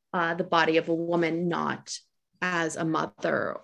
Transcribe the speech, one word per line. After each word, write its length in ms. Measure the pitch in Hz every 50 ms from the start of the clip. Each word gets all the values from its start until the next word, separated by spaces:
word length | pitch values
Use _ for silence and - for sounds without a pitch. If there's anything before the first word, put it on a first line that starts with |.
| _ _ -
uh, 200 | 180 165 165 170
the 80 | 170 180
body 340 | - 175 165 160 160 160 165
of 100 | 165 170
a 60 | 165
woman 520 | 165 170 170 170 175 170 160 160 165 180 175
not 480 | 165 156 156 147 131 - - - - - - _ _ _ _ _ _ _
as 360 | 180 180 180 165 165 160 160
a 80 | - 170
mother 680 | 160 160 151 156 - - - - 170 147 123 104 92 - -